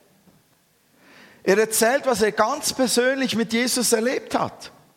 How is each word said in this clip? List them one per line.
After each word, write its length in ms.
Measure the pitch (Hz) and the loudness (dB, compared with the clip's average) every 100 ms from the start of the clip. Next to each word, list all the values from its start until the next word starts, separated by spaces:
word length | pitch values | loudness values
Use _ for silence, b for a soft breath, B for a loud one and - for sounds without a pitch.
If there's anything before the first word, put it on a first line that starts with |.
| _ _ _ _ _ _ _ _ B B B B B B | _ _ _ _ _ _ _ _ B B B B B B
Er 140 | 180 202 | 0 2
erzählt, 480 | 220 - 226 277 | 2 2 2 2
was 160 | 254 202 | 0 0
er 120 | 214 | 0
ganz 420 | 214 220 294 - | 2 0 0 -4
persönlich 600 | - 254 240 254 269 262 | -2 0 2 2 0 -2
mit 160 | 214 226 | -2 -2
Jesus 440 | 233 247 254 220 | 0 0 0 0
erlebt 440 | 220 233 285 - - | 0 0 -4 -4 -4
hat. 320 | 117 - - - _ | -4 -8 -20 -20 _